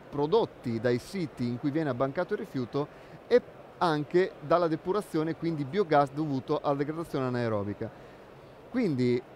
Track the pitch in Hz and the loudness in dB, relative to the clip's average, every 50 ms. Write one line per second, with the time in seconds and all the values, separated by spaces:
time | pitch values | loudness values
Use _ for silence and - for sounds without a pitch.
0 | - - 143 143 143 151 196 226 185 - - - - 123 113 113 110 123 120 127 | -10 -8 -4 -2 0 2 4 2 2 2 -2 -6 -6 -4 -2 0 2 2 0 0
1 | - - - 196 165 - - - 120 120 123 117 - 147 135 160 160 143 123 120 | -2 -6 -4 -4 -4 -4 -4 -4 -2 -2 -2 -2 -2 0 0 0 0 0 0 0
2 | 135 135 131 185 180 - 208 208 220 - - 135 123 - - 139 147 - - - | -2 0 0 -2 -2 -2 -4 -6 -6 -6 -4 -6 -4 -2 -2 -4 -4 -4 -8 -14
3 | - - - - - - 226 247 - - - - - - - - 180 170 151 147 | -20 -20 -20 -20 0 4 4 4 4 2 -6 -20 -20 -20 -2 0 2 2 2 2
4 | 147 - - 180 185 - - - 151 139 165 175 175 160 160 160 - 180 185 208 | 0 2 4 4 4 2 0 -8 0 2 4 4 4 2 0 -2 -2 -2 -2 -2
5 | 196 - - 156 156 165 151 - 165 170 165 143 143 131 156 208 196 156 156 143 | -2 -2 -2 0 0 0 -2 -2 -2 -2 -2 -2 -4 -2 0 -2 2 6 6 6
6 | 143 135 139 147 160 151 135 131 - - 151 - - 147 143 139 147 139 156 165 | 6 4 2 -2 -2 0 -2 -2 0 0 -2 0 2 0 0 0 0 -2 -4 -6
7 | 165 - - 139 131 127 123 123 120 113 110 101 98 104 101 - 113 110 - - | -6 -4 -2 -2 0 0 0 0 0 0 0 0 0 -2 -4 -6 -6 -8 -10 -14
8 | - - - - - - - - - - - - - - - 262 240 175 139 123 | -18 -20 -20 -20 -20 -20 -20 -20 -20 -20 -20 -20 -16 -6 -2 0 2 2 2 2
9 | 127 123 120 120 - - - | 4 4 2 2 0 -6 -14